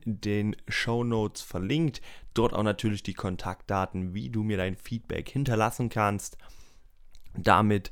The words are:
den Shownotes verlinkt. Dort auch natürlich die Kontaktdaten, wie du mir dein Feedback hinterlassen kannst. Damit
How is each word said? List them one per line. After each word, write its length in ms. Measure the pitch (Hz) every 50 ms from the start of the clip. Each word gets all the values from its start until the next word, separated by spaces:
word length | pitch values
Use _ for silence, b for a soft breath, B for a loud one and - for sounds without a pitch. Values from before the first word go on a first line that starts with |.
| -
den 500 | 117 107 98 - 104 104 104 104 107 - - - -
Shownotes 720 | - - - 120 117 120 120 120 117 110 107 104 - -
verlinkt. 600 | - - - 90 92 98 135 156 165 151 - B B B B B B - -
Dort 180 | - 113 117 -
auch 80 | 101
natürlich 400 | 107 107 104 - - 110 104 101
die 140 | - - 92
Kontaktdaten, 1000 | - - 98 92 87 - 92 90 - - - 101 98 95 - - 92 92 92 87
wie 160 | 104 123 127
du 140 | 120 110 107
mir 140 | 110 104 95
dein 180 | 92 95 95
Feedback 540 | - - - 117 117 - - - 80 80 -
hinterlassen 600 | - 135 139 131 117 110 110 113 - - 123 113
kannst. 480 | - 113 107 101 101 101 - - - b b b b b b b b b b - - - - - - - - - -
Damit 540 | - 90 113 95 90 110 104 104 101 - B